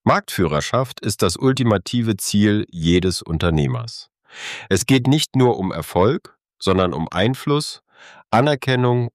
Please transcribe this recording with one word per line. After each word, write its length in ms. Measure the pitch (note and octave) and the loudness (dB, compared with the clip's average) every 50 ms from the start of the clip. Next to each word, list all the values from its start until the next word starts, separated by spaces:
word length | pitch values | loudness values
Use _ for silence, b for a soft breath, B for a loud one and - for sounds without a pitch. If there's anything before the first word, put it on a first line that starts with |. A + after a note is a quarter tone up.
| - | 0
Marktführerschaft 960 | - C#3+ G3+ - - - - F2+ D#2 D2+ D2 - - - B2 C3 - - - | 0 2 2 0 -4 -2 -2 0 0 0 -2 -2 -2 -2 -2 -2 -4 -8 -8
ist 200 | - A2 G2+ - | -8 -6 -2 0
das 160 | G#2 F#2 - | 0 0 0
ultimative 800 | - - C3 C3+ C3 B2 A#2 G#2 F#2+ - - - B2 A2+ A2 G#2 | 0 0 0 2 2 2 2 0 0 -2 -2 -4 -2 0 0 -2
Ziel 480 | - - - - G2+ G#2 G#2 G#2 G#2+ - - | -2 -4 -2 2 2 4 4 2 0 -2 -6
jedes 520 | F2 E2+ D#2+ E2+ F2 F2+ F2 F#2 F2 - | -8 -2 0 2 2 2 2 0 -2 -4
Unternehmers. 880 | - - E2 D2+ F2+ F2 D#2+ D#2 C#2+ C2 B1+ A#1+ A#1 A2+ - - - _ _ _ B B B B B B B B B B | -6 -6 -4 -2 0 0 0 0 0 -2 -4 -6 -10 -12 -16 -18 -20 _ _ _ B B B B B B B B B B
Es 160 | F#2+ F2+ - | -2 0 2
geht 220 | - C3+ C3 A#2+ | 2 2 4 4
nicht 280 | B2+ C#3+ D#3 - - - | 2 2 2 0 -2 0
nur 220 | C3 B2+ B2 A2+ | 2 4 4 2
um 140 | - F#2+ F2+ | 0 -2 -4
Erfolg, 680 | - E2 D#2 - - F2 F#2+ A#2 D3 - - - _ _ _ _ _ _ | -4 -6 -8 -2 0 2 2 2 2 -2 -6 -14 _ _ _ _ _ _
sondern 340 | - - F2+ F#2+ F#2 - C2+ | 0 2 2 2 2 2 0
um 160 | D#2 E2 - | -4 -6 -4
Einfluss, 720 | - F2 G2 A#2+ C3 - - C#3+ C#3+ D3 D3 - - - B B B B B B B B B _ | -2 0 0 0 -2 -2 -2 -2 -2 -2 -2 -6 -10 -16 B B B B B B B B B _
Anerkennung 800 | - A2+ C#3 D3+ D3 C3 - C3+ B2+ B2 B2 B2 B2 B2 A#2+ A#2 | 2 2 4 2 0 0 0 0 0 2 2 2 2 0 -2 -4